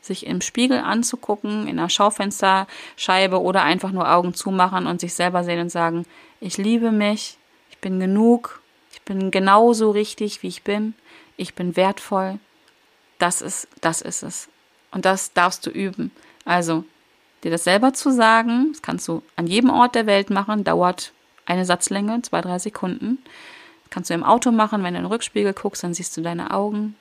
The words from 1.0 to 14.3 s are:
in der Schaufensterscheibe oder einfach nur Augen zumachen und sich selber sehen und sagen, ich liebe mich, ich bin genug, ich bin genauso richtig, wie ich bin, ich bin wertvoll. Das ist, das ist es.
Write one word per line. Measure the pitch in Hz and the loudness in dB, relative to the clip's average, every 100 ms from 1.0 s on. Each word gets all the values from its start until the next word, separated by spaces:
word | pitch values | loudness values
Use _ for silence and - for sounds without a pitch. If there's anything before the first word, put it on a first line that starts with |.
| 233 247 - 208 208 208 214 | -2 -4 -4 -4 -2 -4 -4
in | 170 | -4
der | 170 | -2
Schaufensterscheibe | - 208 - 196 196 196 190 196 - - - - 185 190 185 | 2 2 2 -4 0 2 2 0 -12 -18 -12 0 2 4 2
oder | 180 190 | 2 2
einfach | 147 180 190 | 2 0 -2
nur | 190 156 | -2 4
Augen | 170 180 | 4 2
zumachen | 175 - 190 185 185 175 | -4 -4 2 2 2 -4
und | 175 | -4
sich | 175 | -6
selber | - 180 180 | -2 0 0
sehen | 175 170 | -2 -2
und | 175 | -2
sagen, | 175 170 170 170 - - _ | -2 -2 -2 -6 -14 -20 _
ich | 190 - | -10 -4
liebe | 202 233 233 | 0 2 2
mich, | 214 208 214 - - _ _ _ | 2 2 -2 -6 -16 _ _ _
ich | - | -12
bin | 196 185 | -6 -2
genug, | 185 196 226 240 240 - _ _ _ | 0 4 4 4 0 -18 _ _ _
ich | - | -20
bin | - 190 190 | -8 -4 -2
genauso | 190 196 202 233 226 220 | 0 6 6 6 6 2
richtig, | 208 208 - 208 - | 2 -2 -4 -8 -6
wie | 185 | -10
ich | 180 | -10
bin, | - 208 214 220 _ - _ - | -4 -2 -4 -8 _ -20 _ -12
ich | 180 | -12
bin | - 180 170 | -6 -4 0
wertvoll. | 185 202 - 196 190 202 _ _ _ _ _ _ _ _ | 0 0 -4 -4 -4 -8 _ _ _ _ _ _ _ _
Das | 175 175 | -2 0
ist, | - - - - | -6 -10 -14 -4
das | 220 - | -4 -4
ist | - 180 | -6 -10
es. | - | -10